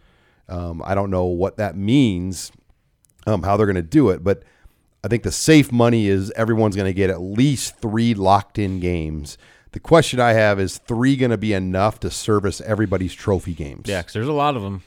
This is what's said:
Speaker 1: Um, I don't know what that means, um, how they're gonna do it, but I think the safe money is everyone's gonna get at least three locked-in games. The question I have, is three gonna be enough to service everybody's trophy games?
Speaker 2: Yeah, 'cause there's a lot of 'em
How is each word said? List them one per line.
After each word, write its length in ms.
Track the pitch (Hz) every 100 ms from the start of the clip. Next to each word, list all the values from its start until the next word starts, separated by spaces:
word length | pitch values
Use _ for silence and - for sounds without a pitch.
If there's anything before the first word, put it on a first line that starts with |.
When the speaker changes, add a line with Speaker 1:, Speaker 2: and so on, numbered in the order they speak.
| _ _ _ _ -
Speaker 1:
Um, 320 | 90 85 82 -
I 80 | 98
don't 160 | 101
know 140 | 92 90
what 320 | 87 95 -
that 200 | 101 87
means, 760 | 101 139 120 90 92 90 - _ _ _ _ _ _ _ 101
um, 160 | 101
how 120 | 87 104
they're 100 | 104
gonna 140 | 92
do 260 | 80 151 117
it, 140 | 90
but 200 | 90 98 - _ - _ _ _
I 40 | 98
think 140 | 117
the 80 | 92
safe 400 | - - 156 -
money 360 | 120 117 117 101
is 240 | 98 98 -
everyone's 400 | 113 110 107 98
gonna 160 | 98
get 200 | 92 95
at 100 | 85
least 560 | 92 107 143 123 - -
three 380 | 113 110 117 104
locked-in 640 | 95 98 - - 98 95
games. 580 | 90 87 78 78 76 - _ _ _
The 60 | -
question 400 | - 147 - 127
I 140 | 120
have, 260 | 110 107 98
is 200 | 92 -
three 360 | - 117 131 135
gonna 220 | 127 110
be 160 | 107
enough 460 | 98 92 92 107 -
to 100 | 92
service 500 | - - 104 95 -
everybody's 520 | - 104 101 92 92
trophy 400 | - - 92 90
games? 340 | 82 71 52 -
Speaker 2:
Yeah, 140 | 95
'cause 120 | 87
there's 140 | 107 131
a 60 |
lot 240 | 147 147 127
of 60 |
'em 180 | 98 98